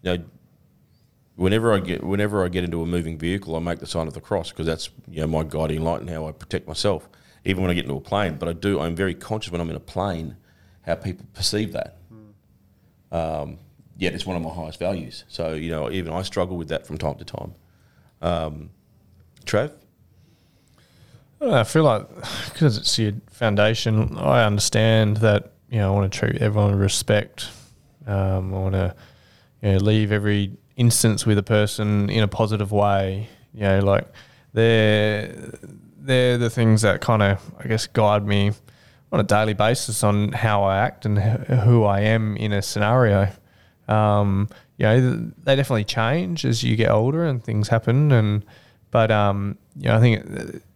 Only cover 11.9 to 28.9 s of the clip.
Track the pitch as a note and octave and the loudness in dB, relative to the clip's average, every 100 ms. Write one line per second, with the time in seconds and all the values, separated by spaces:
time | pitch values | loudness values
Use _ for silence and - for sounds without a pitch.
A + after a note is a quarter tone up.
11.9 | - - A2 G#2 G#2 _ _ _ _ _ | -16 -20 -20 -20 _ _ _ _ _ _
12.9 | _ _ E2 D#2+ D#2+ D2 C#2+ - _ _ | _ _ -4 -4 -6 -8 -14 -20 _ _
13.9 | - F2+ E2+ F#2+ F2 E2 E2+ D#2+ - F2 | -6 -6 -4 -6 -6 -8 -10 -14 -6 -6
14.9 | F#2+ C2+ - - - E2 D#2 E2 D#2 B1+ | -4 -10 -16 -18 -8 -6 -6 -6 -6 -4
15.9 | F#2+ E2 E2 F#2+ - F#2 F2+ D#2 E2 - | -6 -6 -6 -6 -4 -4 -6 -6 -8 -8
16.9 | D#2 D2 C#2+ - - - - _ _ _ | -6 -6 -6 -12 -12 -14 -16 _ _ _
17.9 | _ _ _ E2+ E2+ D#2 D2+ D#2 _ _ | _ _ _ -4 -2 -4 -10 -16 _ _
18.9 | _ _ _ _ _ - G#2+ D3 - _ | _ _ _ _ _ -4 -2 -2 -10 _
19.9 | _ _ _ _ _ _ _ _ _ _ | _ _ _ _ _ _ _ _ _ _
20.9 | _ _ - _ _ C#4 C3 G#2+ D#3+ D3+ | _ _ -20 _ _ 2 2 4 4 4
21.9 | G#2+ G2 - - - - - D3+ G#2+ - | 2 -2 -16 -12 -12 -12 2 2 2 -2
22.9 | - G#2+ G2+ - - A#2 G2+ G#2+ A2+ A2+ | 0 -2 -2 -12 -4 0 4 2 2 0
23.9 | A2 - - - B2+ A2 G2+ - G#2+ A2+ | 2 0 -2 2 4 4 2 0 2 4
24.9 | A2 G#2+ G#2 A2 G#2 - _ _ A2+ G2 | 4 2 2 4 2 0 _ _ -2 0
25.9 | G2+ F#2+ - - - A2 G#2 G#2 G2+ G2 | 2 0 -2 -2 0 0 2 2 2 2
26.9 | - - G#2+ - - - - - _ _ | 0 2 0 0 -14 -16 -16 -20 _ _
27.9 | _ - G2 G2 F#2+ F#2 F#2+ F#2+ F#2 F#2+ | _ -4 -2 0 -2 -2 -4 -2 0 -2